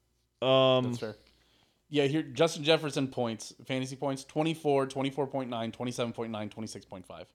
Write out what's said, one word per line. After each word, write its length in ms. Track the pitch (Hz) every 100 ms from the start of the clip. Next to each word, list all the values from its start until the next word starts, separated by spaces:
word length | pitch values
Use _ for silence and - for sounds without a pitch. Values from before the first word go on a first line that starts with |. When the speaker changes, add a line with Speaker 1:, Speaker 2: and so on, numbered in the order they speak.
| _ _ _ -
Speaker 1:
Um, 420 | 127 131 131 127
Speaker 2:
That's 140 | 123 120
fair. 180 | 110 104 _ _ _ _ _ _ -
Yeah, 160 | 151
here, 180 | 139 151
Justin 420 | 147 123 165 165
Jefferson 440 | 147 160 151 135 135
points, 440 | 131 117 110 - - 123
fantasy 300 | 131 131 131
points, 280 | 143 135
twenty-four, 640 | - 151 160 160 151 139 135
twenty-four 400 | 131 135 135 131
point 240 | 139 123
nine, 220 | 120 113
twenty-seven 400 | - 123 123 120
point 180 | 113 117
nine, 160 | 110 104
twenty-six 360 | 107 110 101 -
point 200 | 98 -
five. 200 | 82 92